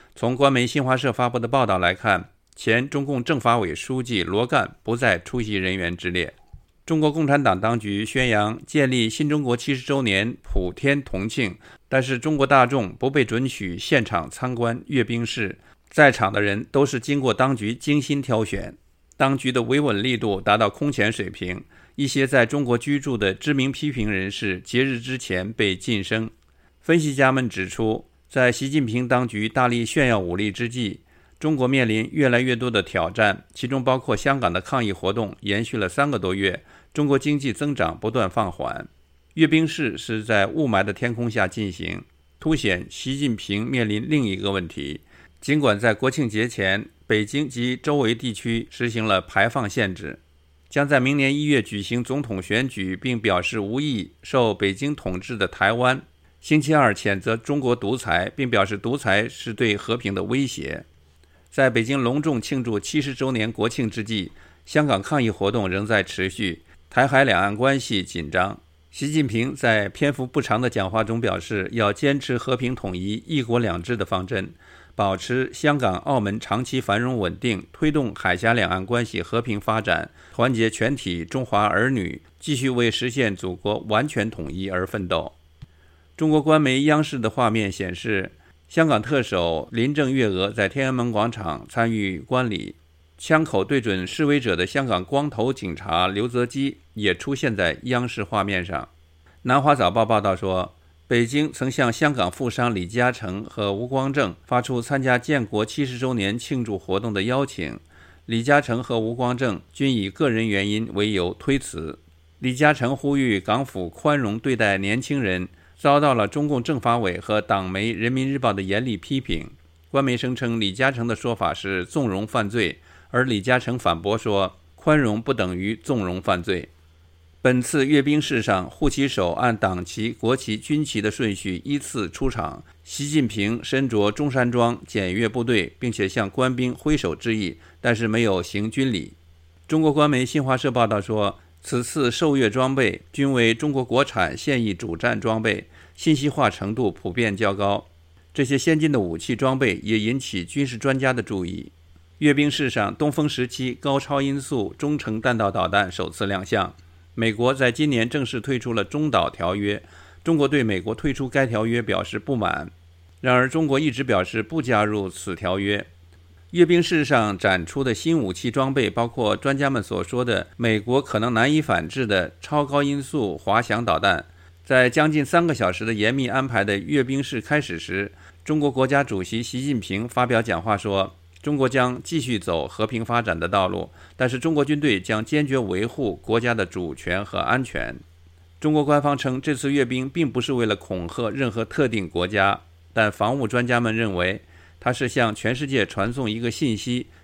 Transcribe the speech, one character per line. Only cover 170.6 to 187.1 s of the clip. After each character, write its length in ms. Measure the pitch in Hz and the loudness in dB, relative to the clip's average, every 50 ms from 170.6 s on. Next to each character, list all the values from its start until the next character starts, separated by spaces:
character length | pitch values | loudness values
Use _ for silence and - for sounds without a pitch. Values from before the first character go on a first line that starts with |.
| 117 113 110 107 | 0 2 2 2
国 220 | 98 120 123 139 | 2 2 0 0
可 160 | - - - 107 | 0 0 -2 -2
能 160 | 113 123 117 | 0 2 2
难 180 | 110 123 143 | 2 4 4
以 80 | 151 156 | 4 2
反 260 | 151 - 98 85 80 | 2 2 0 0 0
制 200 | 78 - 135 127 | -4 -4 -4 -2
的 260 | 104 101 92 85 - - - | 2 2 0 0 -2 -6 -14
超 240 | - - 147 147 147 | -10 -2 0 0 0
高 180 | 135 143 143 | 2 2 0
音 200 | 143 143 143 143 | 2 2 0 -2
速 340 | 131 - - 147 110 95 76 | -4 -4 -4 -2 -2 -2 -4
滑 240 | - - 92 104 117 | -4 -2 0 2 2
翔 240 | - - 104 117 120 | 2 0 -2 -2 0
导 140 | 107 82 78 | 0 0 2
弹。 260 | 98 98 87 76 - - - - - - - - - | 4 2 2 2 -2 -10 -20 -20 -20 -20 -20 -16 -2
在 240 | - 135 127 127 123 | 2 4 6 6 6
将 240 | - 156 151 156 | 4 4 2 4
近 100 | 151 151 | 4 2
三 240 | 139 - - 170 170 | 0 2 2 2 4
个 60 | 165 | 2
小 180 | 139 - 104 92 | 0 2 0 0
时 140 | 90 - 110 | 0 0 -2
的 80 | 113 | -4
严 220 | 113 104 104 113 131 | 0 2 2 2 2
密 140 | 139 127 113 | 0 -2 0
安 200 | 98 135 135 131 | 0 -2 -2 0
排 160 | 117 98 101 | 0 0 2
的 140 | 107 101 101 | 2 0 -2
阅 260 | - - 147 139 123 | -2 0 0 0 2
兵 180 | 127 135 135 | 2 0 -4
式 200 | 135 - 143 113 | -4 -4 -6 -8
开 180 | - - 147 151 | -4 -2 -2 -2
始 180 | 135 - 87 80 | -2 -2 -8 -8
时， 340 | - - 90 98 101 98 - - - - - - | -8 -6 -4 -4 -4 -6 -8 -18 -20 -20 -20 -16
中 160 | - - 156 156 | -4 -2 0 2
国 120 | 147 143 | 2 0
国 160 | 123 131 131 | 2 2 2
家 180 | 131 143 139 143 | 2 4 2 2
主 180 | - 110 95 | 0 -2 -4
席 200 | 90 - 113 117 | -4 -4 -4 -6
习 200 | 117 - - 127 | -6 -6 -6 -6
近 160 | 131 147 139 113 | -2 -2 -2 -2
平 300 | 92 - 95 101 117 117 | -2 -4 -4 -4 -4 -2
发 160 | - 123 127 | 0 0 0
表 160 | 123 120 113 | 2 2 0
讲 220 | 110 113 90 82 | 2 0 -2 -2
话 140 | 90 110 104 | 0 -2 -2
说， 400 | 95 - 104 98 98 95 - - - - - - - | -2 0 -2 0 0 0 -2 -6 -18 -20 -20 -20 -8
中 140 | - 147 151 | -4 -2 0
国 120 | 135 131 123 | 2 0 2
将 320 | 127 135 123 123 127 - - | 2 2 0 0 -2 -6 -8
继 160 | - 165 156 | -4 -4 -4
续 180 | 120 127 120 98 | -2 -2 -4 -2
走 300 | - 95 85 80 65 - | -2 -2 -2 -2 -2 -4
和 180 | - - 110 | -4 -4 -4
平 180 | 123 131 110 113 | -2 -2 -6 -4
发 160 | - 120 120 | -2 -2 -2
展 180 | 113 101 87 82 | 0 0 -2 -2
的 100 | 82 90 | -2 0
道 180 | 101 98 95 | 2 2 2
路， 240 | 92 95 92 85 - - - - - - | 2 -2 -4 -6 -8 -12 -20 -20 -18 -4
但 160 | - 127 123 | -2 -2 -2
是 80 | 127 123 | -2 -2
中 160 | - 165 156 | 0 0 2
国 100 | 147 139 | 2 2
军 140 | 147 151 147 | 2 0 2
队 220 | 151 143 104 92 | 2 2 2 2
将 240 | 90 - 110 107 113 | 0 -2 -2 -2 -2
坚 200 | - 151 151 151 | 0 0 0 0
决 140 | 131 135 131 | 2 0 -2
维 260 | 113 92 92 92 110 | 0 0 -2 -2 -2
护 300 | 117 - - 131 101 85 | -4 -4 -2 -2 -2 -2
国 220 | - - - 110 117 | -4 -4 0 0 0
家 160 | 117 120 117 | 2 0 0
的 100 | 110 95 | 0 -2
主 300 | 85 - 95 87 78 67 | -4 -4 -6 -6 -6 -8
权 300 | - - 87 | -8 -4 -4